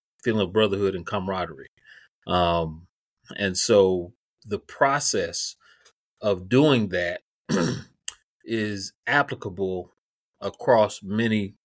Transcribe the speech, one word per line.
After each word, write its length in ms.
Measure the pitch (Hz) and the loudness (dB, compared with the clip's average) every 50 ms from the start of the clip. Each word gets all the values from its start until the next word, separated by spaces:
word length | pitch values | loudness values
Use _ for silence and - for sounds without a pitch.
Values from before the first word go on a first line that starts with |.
| _ _ _ _ - | _ _ _ _ -2
feeling 180 | 117 107 110 | 0 0 0
of 120 | - 87 98 | 0 0 2
brotherhood 420 | 110 110 101 95 101 101 95 95 | 2 2 2 2 0 0 0 -2
and 100 | 87 82 | -2 -6
camaraderie. 600 | - 110 101 92 95 92 92 87 80 73 67 67 - _ _ _ - - - _ _ _ _ - | -6 -6 -6 -4 -4 -4 -4 -6 -8 -10 -16 -20 -20 _ _ _ -20 -20 -20 _ _ _ _ -6
Um, 600 | - 90 90 87 85 85 85 82 80 78 80 92 _ _ _ _ _ _ _ _ - - | 0 2 2 4 4 2 0 0 -2 -6 -12 -18 _ _ _ _ _ _ _ _ -16 -8
and 200 | - 101 95 90 | -4 -4 -2 -2
so 560 | - - - 110 101 95 92 92 87 87 90 - _ _ _ _ _ - | 0 2 4 6 6 6 4 2 0 -4 -8 -14 _ _ _ _ _ -10
the 140 | 104 101 - | -8 -8 -8
process 960 | _ - - - 143 139 139 143 - - - 98 87 82 - - - - - _ _ _ _ _ - - _ _ _ _ _ - | _ -6 -2 0 0 2 2 0 0 0 -2 -2 -2 -4 -6 -8 -8 -8 -10 _ _ _ _ _ -20 -20 _ _ _ _ _ -4
of 280 | - 104 98 90 92 95 | -2 -2 -2 -2 0 2
doing 400 | 120 135 151 151 135 117 104 92 | 4 6 6 6 4 2 2 0
that 320 | 90 90 87 87 90 - _ _ _ _ _ - | -2 -2 -2 -4 -6 -8 _ _ _ _ _ -4
<clears throat> 360 | - 185 170 - 123 - - - _ _ - - - _ _ _ _ _ - | -2 0 0 -2 -4 -6 -10 -16 _ _ -10 -10 -10 _ _ _ _ _ -10
is 480 | - 117 110 107 107 101 98 95 - _ _ - | -6 -4 -4 -4 -4 -6 -8 -10 -10 _ _ -4
applicable 840 | 123 135 147 139 139 127 - - 101 87 98 98 92 92 90 90 - _ _ _ _ _ _ _ _ _ - | 0 2 2 2 0 -4 -10 -10 -10 -6 -6 -4 -4 -4 -6 -8 -12 _ _ _ _ _ _ _ _ _ -10
across 600 | - 98 - - - 135 120 110 107 101 - - 101 | -10 -10 -8 -2 2 4 6 6 6 2 0 -8 -8
many 500 | 95 104 110 117 113 107 107 98 98 - _ | -6 -2 0 0 2 0 0 -2 -4 -8 _